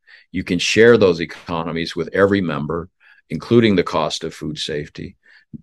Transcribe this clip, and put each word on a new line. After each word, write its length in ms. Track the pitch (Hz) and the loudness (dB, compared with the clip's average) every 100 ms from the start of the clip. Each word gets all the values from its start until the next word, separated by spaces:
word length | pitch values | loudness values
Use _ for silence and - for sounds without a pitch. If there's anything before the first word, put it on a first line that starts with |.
| _ - _ | _ -20 _
You 140 | 92 | -8
can 160 | 92 87 | -4 -4
share 360 | - 107 117 113 | 0 6 8 8
those 240 | 98 85 | 6 2
economies 760 | 82 - - 85 82 82 82 87 | -4 -10 -8 -8 -6 -6 -6 -8
with 120 | 80 | -4
every 280 | 92 98 101 | 2 2 2
member, 480 | 87 71 73 85 82 _ _ _ _ | -2 -4 -6 -8 -8 _ _ _ _
including 460 | 80 - 120 113 92 | -12 2 4 4 2
the 80 | |
cost 400 | 82 80 78 - | 0 -2 -4 -6
of 100 | 80 | -10
food 240 | - 78 76 | -10 -10 -10
safety. 580 | - 73 76 - 92 - _ _ _ - | -8 -8 -10 -14 -16 -18 _ _ _ -20